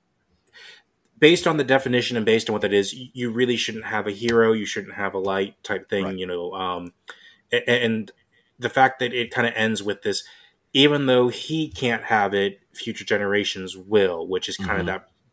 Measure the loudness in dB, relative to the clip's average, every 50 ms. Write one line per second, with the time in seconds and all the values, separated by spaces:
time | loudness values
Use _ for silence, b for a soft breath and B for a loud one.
0 | _ _ _ _ _ _ _ _ _ B B B B B B B B B _ _
1 | _ _ _ 6 6 6 6 6 2 0 0 0 2 4 2 2 2 2 0 0
2 | 0 0 -2 -2 2 2 2 2 2 0 -2 -2 0 2 2 2 2 2 -4 -10
3 | -14 -14 -10 -6 -6 -4 0 0 0 0 0 -2 -2 -6 -6 -8 -8 -6 -6 -4
4 | -4 -4 -6 -4 0 2 4 4 6 6 4 2 0 -6 -6 -8 -10 -10 -8 -6
5 | -4 -4 -4 -2 -2 0 0 0 0 -2 -4 _ -6 -6 -6 -6 -4 -4 -4 -2
6 | -2 -4 -4 -6 -6 -6 -6 -6 -6 -8 -8 -6 -6 -4 -4 -6 -8 -12 _ _
7 | _ B B B B B B B B -4 -4 -2 0 2 0 2 2 0 -2 -2
8 | -6 -10 -14 _ _ _ _ _ _ _ _ -8 -6 -2 2 4 4 4 2 0
9 | -4 -4 -2 -4 -4 -4 -2 0 0 0 0 0 0 0 0 -2 -2 -4 -6 -4
10 | -2 -4 -4 -4 -6 b b b b b b b _ _ 4 6 6 6 6 4
11 | 2 4 4 4 4 2 0 -4 -8 -6 -4 -4 -4 -4 -6 -4 -2 -2 -2 -2
12 | -2 0 2 2 2 2 2 0 0 0 -4 _ _ _ -16 -12 -10 -10 -10 -8
13 | -4 -2 -2 -2 0 0 0 0 0 -2 -4 -8 -10 -12 -12 -14 -6 2 2 4
14 | 4 4 0 -2 -4 -4 -4 -4 -4 -6 -8 -6 -4 -4 -2 -2 -2 -4 -6 -6
15 | -10 _ _ _ _ _